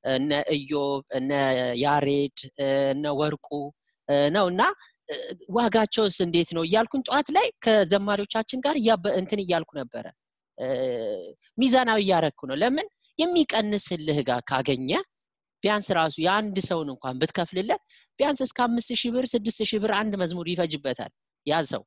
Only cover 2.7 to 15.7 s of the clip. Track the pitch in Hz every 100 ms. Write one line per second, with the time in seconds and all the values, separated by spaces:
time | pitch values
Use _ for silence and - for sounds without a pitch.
2.7 | 135 139 139 147 139 151 147 - 147 143
3.7 | _ _ _ - 143 143 190 185 185 277
4.7 | 403 - _ - 147 - 180 - 208 233
5.7 | 226 214 - 208 - 175 170 170 165 165
6.7 | 214 233 269 - 277 294 339 440 - 233
7.7 | 214 170 196 202 202 202 226 220 254 277
8.7 | 302 226 220 196 185 185 208 180 170 160
9.7 | 147 123 117 95 _ _ _ _ - 131
10.7 | 127 131 120 110 101 87 - _ - 262
11.7 | 254 240 220 196 175 156 - 131 135 233
12.7 | 285 415 _ _ - 330 349 302 226 214
13.7 | 208 - 175 156 147 131 123 - 135 143
14.7 | 131 131 233 392 _ _ _ _ _ 190